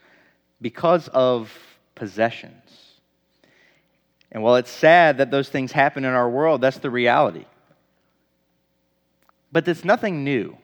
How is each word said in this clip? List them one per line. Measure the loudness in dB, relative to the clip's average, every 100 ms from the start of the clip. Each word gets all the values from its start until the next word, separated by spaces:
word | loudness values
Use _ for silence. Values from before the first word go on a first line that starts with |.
| _ _ _ _ _ _
because | -14 -2 0 0 0
of | 0 0 0 -6 -18 -20 _ _
possessions. | -14 -10 -4 -4 -4 -18 -20 _ _ _ _ _ _ _ _ _ _ _ _ _ _ _ _ _
And | -4
while | 2 2
it's | 0
sad | 0 6 6 6 2
that | 0
those | -2 -2
things | -6 -4
happen | 0 0 -2
in | -2
our | 0 0
world, | 0 0 2
that's | 0 -2
the | -6
reality. | 0 2 2 0 -4 -14 _ _ _ _ _ _ _ _ _ _ _ _ _ _ _ _ _ _ _ _
But | -4 -2
it's | -2
nothing | -2 -2 -2 -6
new. | -4 -4 -6 -12